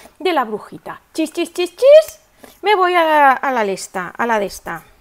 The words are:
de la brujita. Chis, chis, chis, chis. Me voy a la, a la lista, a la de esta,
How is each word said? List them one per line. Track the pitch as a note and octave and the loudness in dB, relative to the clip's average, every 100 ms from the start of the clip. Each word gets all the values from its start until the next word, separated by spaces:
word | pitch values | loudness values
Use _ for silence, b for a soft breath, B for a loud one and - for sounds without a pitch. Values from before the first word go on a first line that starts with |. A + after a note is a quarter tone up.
| B B | B B
de | E4+ | -4
la | D#4+ | -2
brujita. | A3 G#3+ - E3 - D#3+ _ | -4 -8 -12 -20 -18 -20 _
Chis, | - D#4 | -8 -6
chis, | - E4+ | -6 -8
chis, | - F4+ - | -6 -8 2
chis. | C5 D5+ D#5 - _ B B B | 6 6 4 -10 _ B B B
Me | G4 G4 | 0 2
voy | F4+ F4+ | 2 2
a | |
la, | D#4+ D4+ C#4 | 2 4 4
a | B3+ C#4 | 2 0
la | B3+ | -4
lista, | G3+ F#3 - F#3+ F3 - | -4 -6 -10 -10 -10 -6
a | A#3 | -2
la | A3 | -2
de | F#3+ | -4
esta, | - - E3 - _ | -10 -14 -14 -16 _